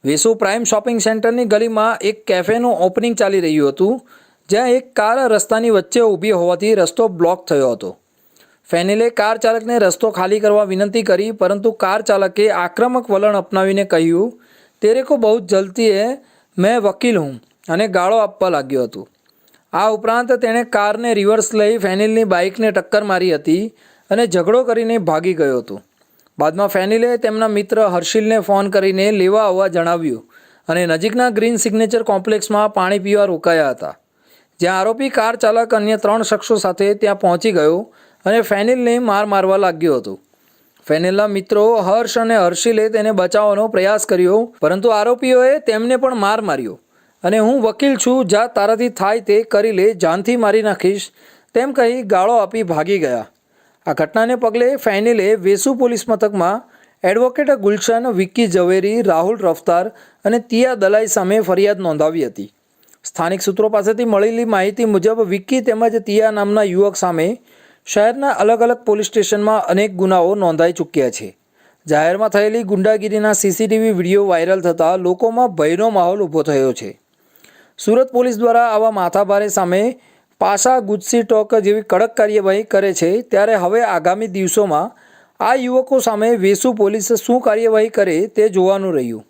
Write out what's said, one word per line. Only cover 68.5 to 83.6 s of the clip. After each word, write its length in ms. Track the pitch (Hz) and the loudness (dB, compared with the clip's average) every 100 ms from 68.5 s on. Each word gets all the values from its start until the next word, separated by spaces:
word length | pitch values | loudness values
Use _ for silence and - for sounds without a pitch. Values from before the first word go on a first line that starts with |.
| 226 | 2
અલગ 160 | 233 240 | 2 0
પોલીસ 280 | - 208 208 | 0 -2 0
સ્ટેશનમાં 560 | 220 196 208 208 220 - | -2 0 0 0 0 0
અનેક 280 | 185 208 185 | 0 0 0
ગુનાઓ 380 | 190 185 175 208 | 2 2 2 2
નોંધાઈ 360 | 185 156 165 | 0 2 0
ચૂક્યા 380 | 170 156 156 127 | 0 -4 -2 -2
છે. 280 | - 101 - _ _ _ _ 156 | -4 -14 -18 _ _ _ _ -2
જાહેરમાં 440 | 151 160 190 220 | 0 0 0 0
થયેલી 340 | 202 214 226 | 0 0 -2
ગુંડાગીરીના 680 | 202 196 196 220 208 214 214 | -2 0 2 0 0 -2 0
સી 180 | 202 202 | 0 0
સી 160 | 180 220 | 0 0
ટી 100 | 220 | 2
વી 140 | 220 | 0
વીડિયો 340 | 190 175 196 202 | 0 2 2 2
વાયરલ 340 | 175 170 190 | 0 0 0
થતાં 360 | 175 170 160 185 | 0 0 0 2
લોકોમાં 580 | 180 185 226 226 247 165 | 0 0 0 0 -2 0
ભયનો 340 | 151 175 226 | 0 2 0
માહોલ 320 | 202 175 202 | 2 0 0
ઊભો 220 | 185 156 | -2 -2
થયો 300 | 151 143 131 | 0 0 0
છે. 240 | 120 104 - _ _ _ _ _ _ _ _ | -2 -10 -16 _ _ _ _ _ _ _ _
સુરત 320 | - 226 262 | 0 2 2
પોલીસ 260 | 247 247 214 | 0 0 0
દ્વારા 300 | 233 233 233 | 2 2 2
આવા 240 | 214 220 | 2 0
માથાભારે 560 | 208 175 190 202 202 208 | 0 -2 0 0 0 0
સામે 520 | 190 175 185 220 254 _ _ _ _ | -2 0 0 -2 -4 _ _ _ _
પાસા 380 | 185 202 254 254 | -2 2 2 0
ગુજસી 420 | 196 208 - 240 | 0 -6 -2 -2
ટોક 320 | 214 220 214 226 | 2 0 2 0
જેવી 260 | 196 214 | 2 -2
કડક 300 | 208 185 226 233 | 0 0 0 0
કાર્યવાહી 480 | 208 214 190 196 | 0 0 0 -2
કરે 300 | 220 196 196 | 0 0 0
છે, 280 | 185 170 208 | 0 0 -2
ત્યારે 340 | 240 196 208 | 0 0 2
હવે 260 | 214 | 2